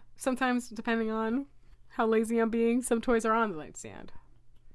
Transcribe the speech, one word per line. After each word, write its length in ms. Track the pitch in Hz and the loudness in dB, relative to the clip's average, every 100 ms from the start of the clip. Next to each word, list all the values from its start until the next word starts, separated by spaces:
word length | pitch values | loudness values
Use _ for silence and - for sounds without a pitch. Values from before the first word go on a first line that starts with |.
| - - | -10 -8
sometimes, 500 | 269 247 254 247 240 | -4 0 0 0 -4
depending 400 | 220 233 226 220 | -6 -2 0 0
on 360 | 220 220 247 277 - - - - | -2 -2 -2 -4 -12 -20 -20 -8
how 160 | - 226 | 0 2
lazy 340 | 220 226 233 | 2 2 2
I'm 100 | 226 | 2
being, 320 | 226 233 240 | 4 2 2
some 180 | 240 233 | 2 0
toys 220 | - 226 226 | 2 2 2
are 80 | |
on 180 | 226 220 | 2 0
the 60 | 160 | -4
nightstand. 540 | 139 - 110 95 - - - - - - - | -10 -14 -16 -14 -12 -12 -14 -20 -20 -20 -18